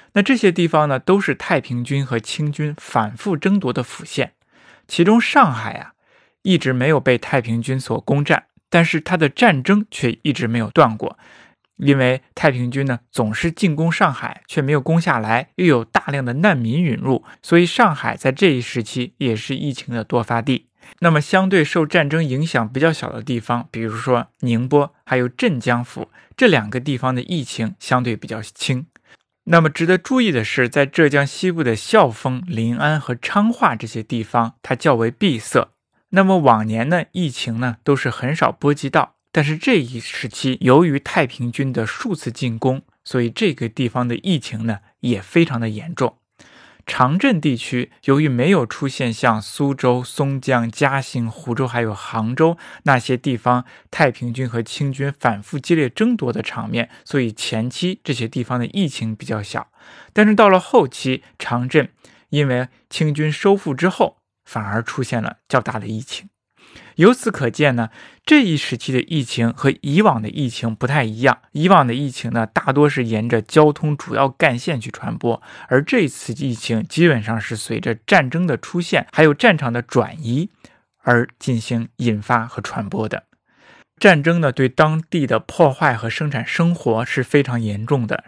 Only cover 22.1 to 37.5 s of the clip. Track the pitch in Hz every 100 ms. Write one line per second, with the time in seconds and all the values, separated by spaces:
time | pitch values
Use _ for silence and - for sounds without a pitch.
22.1 | 160 151 131 160 127 110 127 160 151 -
23.1 | 117 120 120 - 120 - 113 113 110 127
24.1 | 120 - _ 123 113 127 143 139 _ -
25.1 | 127 123 - 240 131 123 120 120 - -
26.1 | _ _ - 247 139 107 127 139 127 131
27.1 | 123 - 175 123 - 113 - - 127 120
28.1 | 117 - 110 107 - - 127 160 _ _
29.1 | _ _ _ - 170 160 - 165 185 -
30.1 | 254 220 127 107 - 120 147 139 - 151
31.1 | 143 139 - 185 165 123 110 - 220 139
32.1 | 107 131 127 - 113 113 123 147 151 -
33.1 | 120 - 202 220 233 196 117 113 113 107
34.1 | 120 107 120 113 - - 127 160 120 113
35.1 | - 202 117 - - - _ _ _ _
36.1 | 190 190 185 135 110 110 113 135 175 -
37.1 | 185 160 - 123